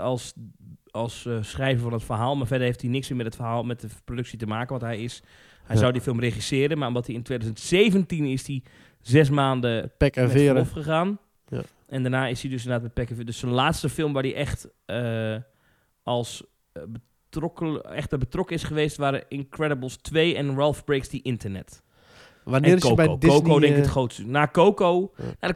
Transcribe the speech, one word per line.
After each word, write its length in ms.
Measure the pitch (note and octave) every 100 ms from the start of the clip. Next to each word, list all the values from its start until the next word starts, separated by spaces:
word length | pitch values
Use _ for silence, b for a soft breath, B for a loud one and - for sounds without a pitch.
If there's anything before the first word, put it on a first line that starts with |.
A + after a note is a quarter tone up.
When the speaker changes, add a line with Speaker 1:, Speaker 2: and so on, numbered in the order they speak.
Speaker 1:
als, 280 | A#2+ B2+ - - A2 - - - _
als, 360 | A2 A2+ - A#2+
eh, 160 | A2+
schrijver 400 | G#2 - C3+ A#2+
van 100 | A#2
het 120 | A2+
verhaal, 320 | - A2 B2 C#3+
maar 100 | A#2+
verder 200 | C3 B2
heeft 140 | A#2+
hij 100 | B2
niks 180 | C3+ -
meer 80 | B2
met 100 | A2
het 100 | -
verhaal, 260 | A#2 A#2
met 160 | A#2+ A#2+
de 80 | G#2+ -
productie 340 | - A#2+ A#2+ A2
te 80 | G#2+
maken, 220 | A2 B2
want 140 | B2+
hij 160 | A#2 A2
is, 200 | A#2+ - _ b b b
hij 100 | b
Speaker 2:
Ja. 60 | A2
Speaker 1:
zou 120 | B2
die 80 | B2
film 200 | C3+ A#2
regisseren, 580 | A#2+ G#2 - C3+ C#3+ D3+
maar 100 | B2
omdat 180 | B2 A#2
hij 80 |
in 80 | A#2+
tweeduizend 380 | A#2 B2 A2+ G#2+ -
zeventien 580 | F3+ A3 F#3+ E3 D#3+
is 220 | C#3 C3 -
hij 160 | C3+ - b b b
zes 300 | - D3 C#3
maanden 640 | D3 C3+ B2+ A#2+ A2+ - -
Speaker 2:
Pek 180 | C#3+ B2+
en 60 |
Speaker 1:
met 100 | B2
Speaker 2:
veren. 340 | C3+ C#3+ C3 B2+
Speaker 1:
verlof 40 | D#3+
gegaan. 340 | D3+ D#3+ F#3+ G#3 _ _ -
Speaker 2:
Ja. 120 | B2+ - _ -
Speaker 1:
En 160 | C3
daarna 240 | B2+ C3 C3
is 140 | B2+
hij 80 | C3+
dus 100 | B2+
inderdaad 200 | B2 A#2+
met 120 | A#2
pek 100 | -
en 60 | A#2
veren. 160 | A#2 A#2
Dus 120 | -
zijn 140 | B2
laatste 360 | B2 D3 - C#3
film 240 | - D3+
waar 100 | C3+
hij 120 | C3
echt, 340 | - C#3 - - _
eh, 520 | - A2+ A#2 A2+ A2 A2 - _ _ _ _ _
als, 420 | A#2+ A#2+ A#2 - - _ _
eh, 100 | - F2 A2+ - _ _
betrokken, 540 | D#3 E3 - E3 C#3+ -
echt 160 | C3 -
bij 80 | C#3
betrokken 380 | B2 E3 F3+ E3
is 60 |
geweest... 340 | - D3+ D3+ -
waren 280 | C#3 C3+ -
Incredibles 680 | C#3 C3+ - D3+ C3+ B2+ -
twee 400 | - D#3 E3+ C3+
en 200 | C#3+ C3+
Ralph 280 | D3 -
Breaks 240 | - C3+ -
the 140 | C#3
Internet. 600 | B2+ A2+ G#2 F#2+ - - _ b b b b b
Speaker 2:
Wanneer 260 | b C3+ D#3
Speaker 1:
En 60 | F3+
Speaker 2:
is 60 |
hij 120 | C3+
bij 120 | A2+ D#3
Speaker 1:
Coco. 120 | C3+
Speaker 2:
Disney, 220 | C3+ D3
Speaker 1:
Coco, 180 | E3 D3+
denk 120 | C#3+
ik, 60 | C#3+
Speaker 2:
eh, 40 |
Speaker 1:
het 60 | C#3
grootste. 360 | C#3 A#2+ - G#2+
Na 220 | C#3+ D3+
Coco, 640 | - G3 G3+ F3 F3+ G3 -
Speaker 2:
Ja. 60 |
Speaker 1:
nou, 120 | - -
dat 140 | F#3